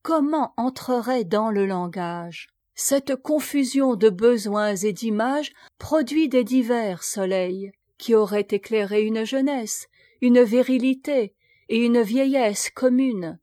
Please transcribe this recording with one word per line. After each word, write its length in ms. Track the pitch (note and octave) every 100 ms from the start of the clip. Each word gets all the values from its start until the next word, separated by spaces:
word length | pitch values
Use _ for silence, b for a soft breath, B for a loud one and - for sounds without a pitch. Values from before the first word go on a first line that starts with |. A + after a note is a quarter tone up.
Comment 520 | - D#4+ C#4+ D#4 B3 -
entrerait 680 | B3 B3+ - B3 A3+ B3+ F#3
dans 260 | G#3 A3
le 140 | G3+ G3
langage 800 | F#3 F3 F3 E3+ F3 E3+ D#3+ - _ _
cette 440 | - - C#4 C#4 C4
confusion 800 | - D4+ - C#4+ B3+ C4+ C4+ A3
de 120 | A3
besoins 640 | F3+ A#3 A#3+ G3+ G#3 G#3
et 200 | G3 G#3+
d'images 580 | F3+ A3+ G#3 A#3+ C#4+ C#4+ b b _
produit 520 | - D#4 B3 D4 D#4
des 160 | B3+ A#3+
divers 580 | B3+ A3+ A#3+ G#3+ F3
soleils 720 | - G#3 F#3+ F#3+ F3+ F#3+ G3 _ _ _
qui 180 | - A3
auraient 320 | G3+ G#3 G3+
éclairé 540 | G3+ - A3 G3 G#3
une 220 | G#3+ A3 A3
jeunesse, 640 | C4+ C4+ C4+ G#3+ - - b b b
une 200 | B3 B3
virilité 960 | A#3 A#3+ B3+ B3+ C4 C4 - C#4 G3+ _ _ _ -
et 160 | A3+
une 180 | A#3+ A#3+
vieillesse 680 | G#3 B3 C4+ C4+ A3+ G#3 -
communes ? 680 | - B3+ B3 C4 G#3 E3 E3